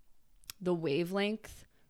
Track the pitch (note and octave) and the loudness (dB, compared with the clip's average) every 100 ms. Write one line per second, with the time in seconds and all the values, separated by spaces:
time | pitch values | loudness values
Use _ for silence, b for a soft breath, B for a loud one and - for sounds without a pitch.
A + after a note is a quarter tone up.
0 | - - - - - - F3+ E3+ D#3+ C#3+ | -20 -20 -20 -20 -18 -4 0 2 2 2
1 | F3 G3 G3+ G#3+ - - - _ | 2 2 0 0 -8 -18 -20 _